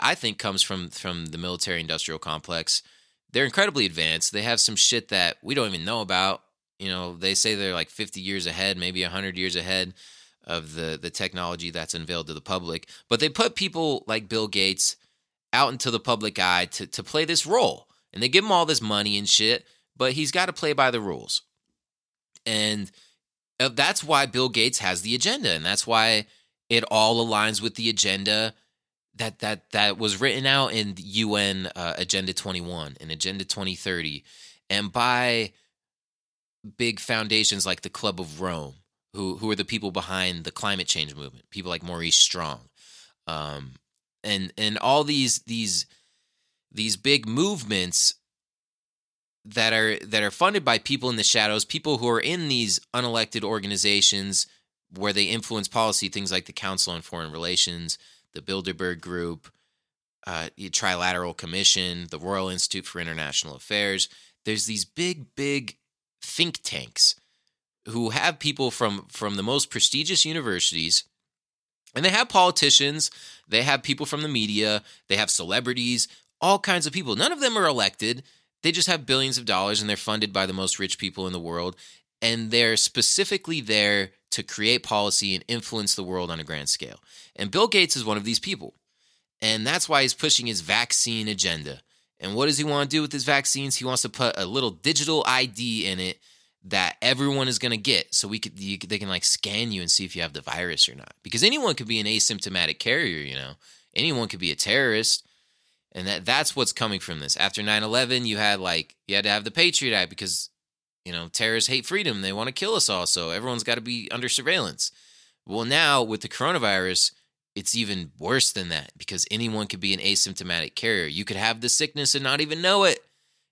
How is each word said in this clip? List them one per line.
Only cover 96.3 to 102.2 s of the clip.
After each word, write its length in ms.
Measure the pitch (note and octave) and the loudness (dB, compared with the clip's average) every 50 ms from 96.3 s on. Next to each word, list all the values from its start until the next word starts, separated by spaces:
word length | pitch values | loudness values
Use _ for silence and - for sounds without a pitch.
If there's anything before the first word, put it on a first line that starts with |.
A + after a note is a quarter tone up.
| _ _ _ _ _ _ - | _ _ _ _ _ _ -6
that 300 | F#2 G2+ F#2+ F#2 E2+ - - | -2 0 2 2 0 0 0
everyone 440 | G#2+ B2 C3 B2+ C#3 C#3+ C#3 C#3 C3 | 2 2 2 4 2 2 2 2 0
is 120 | B2+ A#2+ G#2+ | 0 0 -2
gonna 180 | B2+ A#2+ A#2 | -2 -2 -2
get, 380 | G#2+ G2 C3+ A#2 E2+ - - - | 0 2 2 2 2 2 0 0
so 120 | - - | 0 0
we 120 | G2+ G#2+ A2 | -2 -4 -6
could, 200 | - G#2+ E2+ G2 | -6 -10 -10 -8
you, 200 | G2 G2 G2 F#2 | -8 -6 -6 -6
they 200 | - F2 G#2+ G2 | -6 -6 -6 -4
can, 100 | G#2 G2 | -4 -4
like, 160 | F#2 E2+ - | -2 0 2
scan 460 | - - - - G2 G2+ G#2+ A#2+ A#2 | 0 0 0 -2 -2 -2 -2 -2 -2
you 120 | G#2 F#2 | -4 -2
and 80 | F2 E2+ | 0 0
see 160 | - - F#2+ | 0 0 0
if 100 | F2 - | -2 -4
you 60 | F2+ | -6
have 100 | E2 D#2 | -6 -6
the 80 | C#2+ D2 | -6 -8
virus 480 | C#2 - - E2 F2+ F2 D#2 - - - | -6 -4 -4 -2 -2 -2 2 2 2 2
or 60 | B1 | 2
not. 180 | C2+ - - - _ | -6 -18 -20 -20 _
Because 220 | - - - A2+ D3 | -8 -4 2 4 4
anyone 300 | A3 C#4 D4+ C4 G#3 C#3+ | 4 4 2 0 0 0
could 120 | - A#2+ | -2 -2
be 140 | G#2+ A2+ A2 | -2 -2 -2
an 60 | G#2 | 0
asymptomatic 720 | G#2 A2 G#2+ | 0 2 2